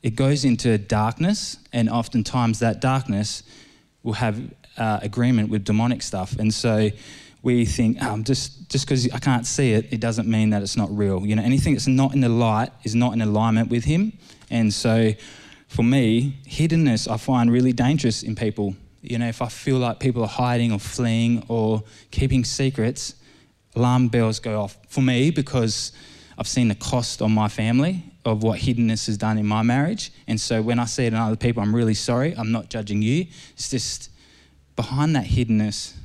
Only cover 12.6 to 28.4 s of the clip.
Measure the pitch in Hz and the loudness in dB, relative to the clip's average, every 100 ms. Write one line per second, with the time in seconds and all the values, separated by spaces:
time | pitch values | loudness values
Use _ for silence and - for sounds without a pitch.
12.6 | 123 - 113 117 123 117 107 104 113 110 | -2 -6 -2 2 2 0 0 2 2 2
13.6 | 113 120 127 160 214 - - - - 117 | 2 0 0 0 0 -4 -20 -20 -4 0
14.6 | 110 101 120 113 113 104 - - - - | 2 2 2 4 2 0 -10 -20 -20 -20
15.6 | _ - 117 135 117 113 139 135 - - | _ 0 2 4 4 2 0 -6 -12 -2
16.6 | 160 165 151 110 - 110 - 127 117 120 | 0 4 4 2 0 -4 0 2 4 4
17.6 | 127 120 123 147 120 110 113 107 110 104 | 2 2 2 2 0 -2 -6 -4 -4 -2
18.6 | 101 95 - _ - 117 117 113 117 - | -4 -6 -16 _ -8 -4 -4 -4 -8 -6
19.6 | - 131 120 - 139 120 110 - 123 120 | -2 0 0 -2 -2 0 -2 -2 0 2
20.6 | 117 104 - - 120 113 117 117 - 117 | 0 0 -4 -4 0 2 2 0 -2 -2
21.6 | 110 110 107 - _ - 135 135 120 - | 0 0 -4 -20 _ -2 0 0 0 -2
22.6 | 135 135 113 139 - - - - _ _ | -2 0 -2 -2 -10 -14 -20 -20 _ _
23.6 | _ 117 123 127 123 117 113 110 117 107 | _ 0 2 4 2 2 0 -2 -4 -4
24.6 | 101 - _ - 131 123 143 160 135 131 | -6 -10 _ 0 2 4 2 0 -2 -2
25.6 | 113 110 - - - - - - - 127 | 0 -2 -8 -12 -20 -20 -20 -12 -4 0
26.6 | 120 104 - 123 113 - 113 110 107 - | 0 0 -2 -2 -4 -4 0 2 0 -2
27.6 | 110 120 156 185 - _ 117 107 | 0 2 2 -2 -8 _ -2 0